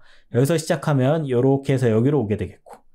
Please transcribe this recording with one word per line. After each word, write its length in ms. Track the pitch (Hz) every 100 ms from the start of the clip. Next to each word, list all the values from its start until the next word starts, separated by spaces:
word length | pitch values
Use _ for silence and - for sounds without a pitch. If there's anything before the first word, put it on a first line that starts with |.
| - - _
여기서 240 | 117 139 165
시작하면 720 | - 170 - 139 127 165 143
요렇게 440 | 120 131 139 139
해서 160 | 131 123
여기로 300 | 110 127 147
오게 160 | 107 104
되겠고, 360 | 92 - - - _